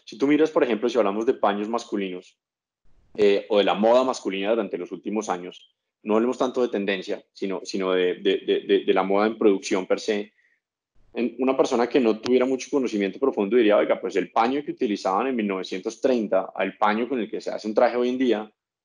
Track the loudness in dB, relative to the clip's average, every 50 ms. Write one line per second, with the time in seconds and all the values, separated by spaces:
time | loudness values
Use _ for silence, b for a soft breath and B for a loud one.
0 | B -16 -8 -2 0 2 4 4 2 2 2 2 2 2 0 0 0 0 2 2
1 | 2 2 0 -2 0 0 0 2 0 0 0 0 -4 -4 -4 -6 -6 -4 -6 -4
2 | -4 -6 -8 -10 -14 -18 _ _ _ _ _ _ _ _ _ _ _ -20 -20 _
3 | _ _ -2 2 4 4 4 2 0 0 2 2 2 2 2 2 4 4 6 6
4 | 4 2 -2 -4 -4 -6 -6 -4 -2 0 0 0 -2 -4 -6 -8 -8 -8 -10 -10
5 | -8 -6 -4 -4 -4 -4 -6 -6 -8 -12 -16 -18 _ _ _ _ _ _ _ _
6 | -4 0 0 2 2 0 0 -2 -2 -2 0 0 -2 0 -2 -2 -2 -2 -4 -4
7 | -4 -6 -8 -8 -10 _ _ -8 -6 -6 -6 -6 -8 -8 -6 -4 -2 0 2 2
8 | 2 0 0 0 0 0 0 0 0 0 0 0 2 2 2 2 4 2 0 2
9 | 2 2 2 2 2 0 0 2 4 4 4 2 0 -2 -4 -2 -2 -2 -2 -2
10 | -2 -2 -2 -2 -4 -8 _ _ _ _ _ _ _ _ _ _ _ _ _ _
11 | _ _ -6 -4 -4 -4 -2 -2 -2 0 2 0 0 0 0 0 0 2 2 2
12 | 2 2 0 0 0 2 2 2 2 2 -2 -4 -4 -2 -2 -2 -2 0 -2 -2
13 | -2 -2 -2 -2 -2 -2 0 0 0 2 4 4 4 6 4 4 4 2 0 -2
14 | -2 -4 -2 -2 -2 0 0 0 0 2 0 -2 -4 -6 -6 -4 -2 -2 -2 -2
15 | -2 0 0 0 0 -2 -2 -2 -2 -2 -2 -4 -4 -6 -8 -8 -6 -8 -6 -2
16 | 0 0 2 0 0 0 0 0 0 -2 -4 -4 -4 -4 -2 0 0 0 0 0
17 | -2 -4 -4 -6 -6 -6 -8 -8 -8 -8 -8 -8 -6 -4 2 2 2 4 2 2
18 | -2 0 0 0 2 2 2 0 -2 -8 _ _ _ _ _ _ _